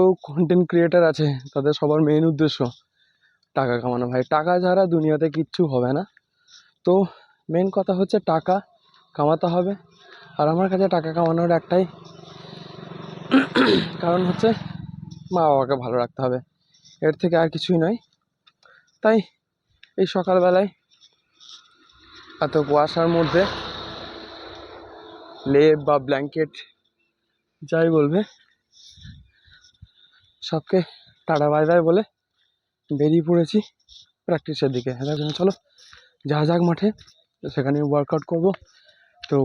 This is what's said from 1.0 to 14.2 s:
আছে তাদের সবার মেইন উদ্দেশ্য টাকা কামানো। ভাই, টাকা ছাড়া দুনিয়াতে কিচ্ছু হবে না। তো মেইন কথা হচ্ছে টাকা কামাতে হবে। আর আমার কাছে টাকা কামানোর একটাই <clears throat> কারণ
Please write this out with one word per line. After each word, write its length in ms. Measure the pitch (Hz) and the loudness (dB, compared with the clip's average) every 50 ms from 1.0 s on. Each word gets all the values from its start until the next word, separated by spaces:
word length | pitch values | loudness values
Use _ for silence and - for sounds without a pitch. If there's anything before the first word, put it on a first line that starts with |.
| 170 | 2
আছে 220 | 160 147 - 156 143 139 127 131 139 | 2 2 0 0 -2 -2 -4 -8 -8
তাদের 220 | - 143 139 151 147 | -6 -2 0 0 0
সবার 260 | - 151 147 151 160 | 0 0 0 2 2
মেইন 240 | 156 147 151 156 165 | 2 2 2 2 2
উদ্দেশ্য 340 | 165 151 139 160 147 - - 131 120 - _ _ _ _ _ _ _ _ _ _ _ _ _ _ _ - | 2 2 2 0 0 0 -2 -4 -4 -6 _ _ _ _ _ _ _ _ _ _ _ _ _ _ _ -4
টাকা 180 | - 135 120 120 117 | -2 -2 -2 -2 -2
কামানো। 280 | 117 123 123 120 123 123 | -4 -4 -4 -4 -4 -2
ভাই, 140 | 127 127 127 - | -2 -2 -2 0
টাকা 220 | 156 156 156 175 180 180 | -2 -2 0 0 0 0
ছাড়া 220 | 180 180 185 196 190 | 2 2 2 2 2
দুনিয়াতে 400 | 175 170 160 156 156 151 147 160 156 147 | 2 0 0 0 0 0 0 0 -2 -2
কিচ্ছু 260 | 160 151 - - - 175 | -4 -6 -4 -2 -2 0
হবে 240 | 147 131 123 123 123 | 0 0 0 0 0
না। 100 | 135 160 196 - _ _ _ _ _ _ _ _ - - _ _ _ _ - | -2 -2 -4 -8 _ _ _ _ _ _ _ _ -20 -20 _ _ _ _ 0
তো 100 | 180 180 196 190 - - - _ _ _ _ _ - | 2 2 2 2 -2 -6 -14 _ _ _ _ _ -4
মেইন 200 | 160 175 185 196 | -2 -2 -2 -2
কথা 220 | - 202 185 202 185 | -2 -2 -2 -2 -2
হচ্ছে 240 | 180 196 - - 208 - 185 | -2 -2 0 -2 -2 0 0
টাকা 240 | 160 160 - - 185 208 - _ _ _ _ _ _ _ _ _ - | -2 0 0 0 -2 -2 -4 _ _ _ _ _ _ _ _ _ -4
কামাতে 320 | - 147 151 165 160 185 | 0 0 2 2 2 0
হবে। 260 | 170 170 180 180 196 202 - _ _ _ _ - - - - - - - | 0 0 0 0 -2 -4 -8 _ _ _ _ -20 -20 -20 -20 -20 -10 -4
আর 100 | - 147 151 | -2 0 0
আমার 200 | 165 175 190 180 | 2 0 0 0
কাছে 160 | 190 185 196 180 | 0 0 0 0
টাকা 220 | 180 165 151 160 | 0 0 -2 -2
কামানোর 380 | 156 170 170 160 165 170 175 170 | -2 0 0 0 2 0 2 2
একটাই 320 | 170 160 - - 175 185 190 170 - - - - - - - - - - - - - - - - - - - - - - - - - - - - | 0 0 0 0 0 0 0 -2 -6 -14 -20 -20 -20 -20 -20 -20 -20 -20 -20 -20 -20 -20 -20 -20 -20 -20 -18 -18 -18 -18 -18 -16 -18 -16 -2 2
<clears throat> 720 | 262 269 269 - - 247 262 226 196 170 - - - - | 2 2 2 2 0 0 2 2 2 2 0 -4 -8 -4
কারণ 180 | 175 170 175 180 | -2 0 0 0